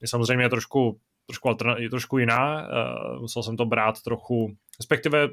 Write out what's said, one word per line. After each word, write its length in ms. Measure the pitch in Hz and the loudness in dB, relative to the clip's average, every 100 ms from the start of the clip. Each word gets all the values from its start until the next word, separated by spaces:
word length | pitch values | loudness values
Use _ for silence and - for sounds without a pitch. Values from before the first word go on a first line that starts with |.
je 80 | 113 | -4
samozřejmě 400 | 120 117 127 123 | 0 2 4 2
trošku, 520 | 117 - 139 120 104 _ _ - | 0 0 2 2 0 _ _ -16
trošku 220 | 123 127 | -4 -2
alterna-, 280 | 113 117 117 | 0 0 -2
je 120 | 117 | -2
trošku 280 | 127 - 135 | -6 -2 2
jiná, 420 | 120 117 135 156 | 4 4 2 -2
eh, 560 | - - 62 58 - 62 | -4 -2 -2 -4 -8 -8
musel 220 | 113 120 | -8 -6
jsem 140 | 113 113 | -4 -2
to 80 | 233 | 0
brát 360 | 113 110 110 | 2 2 0
trochu, 540 | - 117 - 120 110 104 _ - | -4 -6 -2 -2 -2 -6 _ -10
respektive 480 | - 151 160 147 147 | -2 0 2 2 2